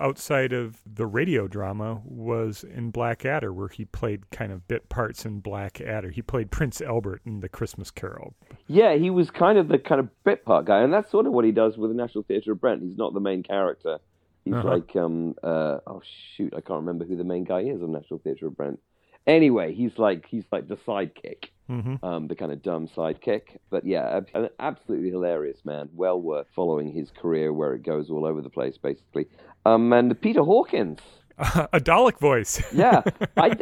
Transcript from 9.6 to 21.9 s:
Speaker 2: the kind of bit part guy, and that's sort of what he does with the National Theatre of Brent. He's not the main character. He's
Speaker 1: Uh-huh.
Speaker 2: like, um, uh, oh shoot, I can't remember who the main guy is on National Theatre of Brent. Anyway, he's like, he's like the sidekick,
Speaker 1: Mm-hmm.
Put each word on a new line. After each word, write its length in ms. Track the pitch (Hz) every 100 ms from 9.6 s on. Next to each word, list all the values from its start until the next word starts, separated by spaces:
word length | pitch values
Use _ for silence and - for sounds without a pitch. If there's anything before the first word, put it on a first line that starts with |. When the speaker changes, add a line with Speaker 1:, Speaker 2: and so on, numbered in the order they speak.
| 156
Speaker 2:
the 100 | 139
kind 220 | - 139
of 80 | 123 _
bit 220 | 196 - -
part 180 | 85
guy, 160 | 87 101
and 100 | 131
that's 180 | 196 208
sort 160 | 202 269
of 80 |
what 100 | 123
he 80 | 110
does 240 | 107 110 110
with 140 | 110
the 60 | 117
National 280 | 120 107
Theatre 280 | 101 98 110
of 80 | 104
Brent. 200 | 127 87
He's 140 | 87 95
not 160 | -
the 80 | 98
main 220 | 98 92
character. 560 | 90 98 92 - 82 76 _ _ _ _ -
He's 80 |
Speaker 1:
Uh-huh. 140 | 117 101
Speaker 2:
like, 280 | 87 82 95
um, 380 | 85 82 82 -
uh, 380 | 82 80 78 69 -
oh 140 | 95 - - - -
shoot, 180 | -
I 80 | -
can't 180 | - 80
remember 240 | 85 85
who 120 | 85 87
the 80 |
main 200 | 90 87
guy 160 | 92 92
is 180 | 120 113
on 100 | 85
National 260 | 76 - 76
Theatre 260 | 78 67 80
of 100 | 67
Brent. 240 | 71 - _ _ _ _ -
Anyway, 480 | 160 147 113 80
he's 240 | 110 120 -
like, 260 | 107 85 -
he's 180 | 117 -
like 160 | 95 69
the 80 | 101
sidekick, 720 | - 101 87 - - - - _ -
Speaker 1:
Mm-hmm. 280 | 123 117